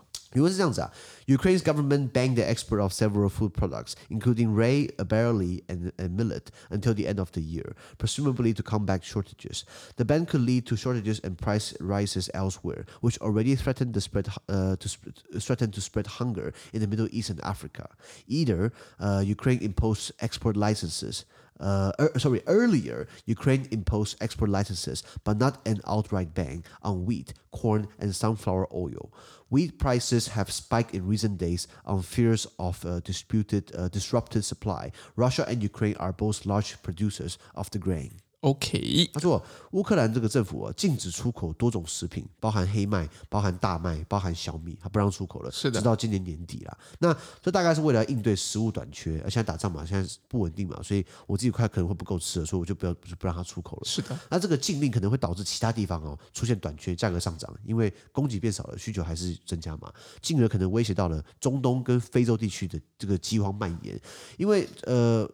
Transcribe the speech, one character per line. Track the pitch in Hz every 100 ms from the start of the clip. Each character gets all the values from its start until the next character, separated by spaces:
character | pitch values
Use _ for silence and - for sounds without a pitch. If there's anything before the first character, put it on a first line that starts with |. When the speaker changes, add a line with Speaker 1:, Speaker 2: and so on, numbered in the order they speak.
| - - -
Speaker 1:
原 | 123
文 | 156
是 | 190
这 |
样 | 185
子 | 98
啊， | 82 - - - -
Ukraine's | 135 190 185
government | 160 147 143 143 135
banned | 127 127 120
the |
export | 107 113 - 107
of | 101
several | - 107 101 101
food | - 107
products, | - 101 62 - - -
including | 110 123 113 113
rye, | 104 113 139 147 -
barley, | 95 107 120 110 90 90 -
and, | 90 90 -
and | 92 90
millet, | 113 - - - -
until | 104 120
the | 107 78
end | 101
of | 92
the | -
year, | 80 82 - - - -
presumably | 113 - 143 123 117
to | 107
combat | - 107 101 95
shortages. | - - 98 - - - - - - -
The | 117
ban | 151 170
could | 151 120
lead | 127 117
to | 113
shortages | 127 123 104 107
and | - 90
price | - 104 - -
rises | 90 101 104 92 90 -
elsewhere, | 95 92 90 - - -
which | 117 -
already | 107 107 117 135
threatened | - 131 127
the | 110
spread, | - 104 98 98 -
uh, | 98 95 92
to | 98
sp-, | - - - _ 87
threatened | - 127 113
to | 101
spread | 95 - 101
hunger | - 123 101 - - -
in | 110
the | 107
Middle | 107 113
East | - 110
and | 87
Africa. | - 98 - - - - - - -
Either, | 131 151 87 107 - - -
uh, | 101 98 98
Ukraine | 104 135 127
imposed | 107 90 113 104 - -
export | 117 - 117 101
licenses, | 104 107 82 78 52 - - _ - _
uh, | 98 98 98 -
er, | 151 123
sorry, | 147 123 -
earlier, | 196 240 165 69 58 - - -
Ukraine | 113 - 135 131
imposed | 113 92 107 104 -
export | 113 - 110
licenses, | 98 101 92 - 64 - -
but | - 107
not | 127 135 -
an | 107 -
outright | 104 104 98 85 80
ban | 78 78 82 -
on | 95 95 92
wheat, | 107 - - _
corn, | - 113 107 104 -
and | 101
sunflower | 92 107 110 - 92 95
oil. | - 85 50 - - - - _
Wheat | 139 170 -
prices | 143 123 - 120 - 107
have | 98
spiked | - - 113 117
in | 98 92
recent | 104 107 95
days | 87 87 - -
on | - 98
fears | 87 - 117 110 - -
of, | 90 90 85
uh, | 87
disputed, | - 95 - 110 104 104 - -
uh, | 87
disrupted | 101 - 120 - 113
supply. | 101 - 110 82 - - - -
Russia | 123 127 -
and | 120
Ukraine | 101 - 107 -
are | 92
both | 90 107 107 98
large | 101 101 -
producers | - 85 104 - 73 - - -
of | -
the | 107
grain. | 87 85 65 - _ _
Speaker 2:
OK。 | 147 139 - - - - 175
Speaker 1:
他 | -
说， | 180 123 - - -
乌 | 185
克 | 196 196
兰 | 113
这 | 113
个 | 113
政 | 135
府 | 101 69
啊， | 50 -
禁 | 202 135
止 | 92
出 | 85 123
口 | 117 82
多 | 80 120
种 | 110 82
食 | - 85
品， | - - -
包 | 110
含 | 107 -
黑 | 107 101
麦、 | 101 78 - -
包 | 104
含 | 101 90
大 | 101 85
麦、 | 87 80 78
包 | 101
含 | 92
小 | 82 - 80
米， | 85 -
他 | -
不 | 107
让 | 101
出 | 92 95
口 | -
了， | 62
Speaker 2:
是 | - 139
的。 | 113
Speaker 1:
直 | 110
到 | 110
今 | 117
年 | 101
年 | 92 78 87
底 | - -
啦。 | - - -
那 | 170 156 - -
这 | -
大 | 185
概 | 175 160
是 |
为 | 156
了 | 117 110
应 | 131
对 | 110 98
食 | - 104
物 | 110
短 | - 67
缺， | 73 - 80
而 | -
现 |
在 | 117
打 | 107 80
仗 | 101
嘛， | 80 80
现 | 98
在 | 92 - _
不 | 127
稳 | 90
定 | 80 92
嘛， | -
所 | 98 101
以 | 90 - -
我 | 98
自 |
己 | 123
快 | - 117
可 | -
能 | 85
会 |
不 | 90 92
够 | 92
吃 | - 90
了， | 78
所 | 95
以 |
我 | 87
就 |
不 | 98 90
要， |
就 | 85 - 85
不 | 95
让 | 87
它 |
出 | 87 -
口 | 85 -
了。 | -
Speaker 2:
是 | -
的。 | - 143 -
Speaker 1:
那 | 175
这 | 185
个 | 147
禁 | - 151
令 | 143
可 | 113
能 | 98
会 | 131
导 | 98
致 | 85
其 | 101 -
他 | 110
地 | 113 98
方 | 87
哦， | 78 73 -
出 | - 117
现 | 110
短 | 82 73
缺、 | - 87
价 | 110
格 | 87
上 | 92 80
涨， | - - 110
因 | 113
为 | 107 - -
供 | - 139
给 | 107
变 | 113
少 | 98 -
了， | -
需 | -
求 | 101
还 | 82 82
是 | 90 82 -
增 | 87
加 | 85 78
嘛， | - - - -
进 | - 160
而 | 117
可 | 98
能 | 92
威 | 107
胁 | 113
到 | 95 92
了 | 78 - -
中 | 135 135
东 | 127 127
跟 | 123 123
非 | 120 127
洲 | 120 113
地 | 110
区 | - 90
的 | 80 - _
这 | 101
个 | 95
饥 | - 110
荒 | 101
蔓 | 101 101 85
延。 | 50 50 - - - -
因 | 190
为， | 208 - -
呃， | - 123 117 113 104